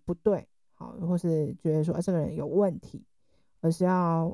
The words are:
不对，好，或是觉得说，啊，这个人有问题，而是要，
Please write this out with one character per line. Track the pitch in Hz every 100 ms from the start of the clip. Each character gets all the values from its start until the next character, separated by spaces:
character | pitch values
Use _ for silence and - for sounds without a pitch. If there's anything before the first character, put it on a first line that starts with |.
| -
不 |
对， | - - - - _ _ -
好， | - - 175
或 | 175
是 | 175 160 147 -
觉 | 165
得 | 156
说， | 156 165
啊， |
这 | 175
个 | 175
人 | 147 156
有 | 143
问 | 175 202 156
题， | - - - _ _ _ _ _
而 | 165
是 | 165 180
要， | 185 170 165 165